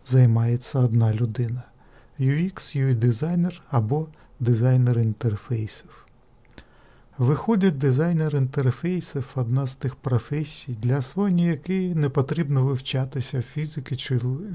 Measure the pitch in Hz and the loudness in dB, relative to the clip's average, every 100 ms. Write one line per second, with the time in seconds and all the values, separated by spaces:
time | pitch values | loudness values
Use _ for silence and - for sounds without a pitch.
0 | - 131 123 113 117 120 - 131 123 117 | 2 6 6 6 2 0 -2 0 2 4
1 | 113 110 120 107 117 123 - - - - | 2 2 -2 -2 -4 -4 -10 -20 -20 -20
2 | - - 131 147 185 - - 139 135 120 | -20 -2 0 2 -2 -4 -8 -2 0 2
3 | 123 110 156 175 175 170 - 127 107 147 | 2 2 0 0 0 -4 -2 -2 0 -2
4 | 156 - - - 117 113 127 127 123 117 | -4 -12 -20 -4 0 2 4 4 4 2
5 | 113 107 120 104 - 117 104 - - - | 0 0 -2 -4 -4 -6 -6 -10 -18 -20
6 | - - _ _ _ - - - - - | -20 -20 _ _ _ -20 -20 -20 -20 -20
7 | - - 123 147 - 220 190 139 139 127 | -20 -2 0 0 0 2 2 2 0 2
8 | 170 165 156 143 131 143 127 - 170 180 | 2 0 0 0 0 0 0 0 -2 -4
9 | - 143 127 135 117 131 135 - 131 - | -4 -8 -6 -4 -2 0 -2 -4 -6 -6
10 | 131 120 - 147 147 - - 110 120 139 | -2 -2 -2 -6 -6 -8 -10 -4 0 0
11 | 127 185 202 175 170 165 - 190 185 160 | -2 -2 2 2 2 0 -2 -2 -2 0
12 | 143 139 131 156 139 139 131 131 - 131 | 0 0 0 -2 0 2 2 0 -4 -4
13 | 131 135 - 135 - 147 151 147 127 127 | -4 -4 -6 -6 -6 -6 -8 -8 -8 -8
14 | - 127 123 135 202 | -2 -2 -2 -4 -4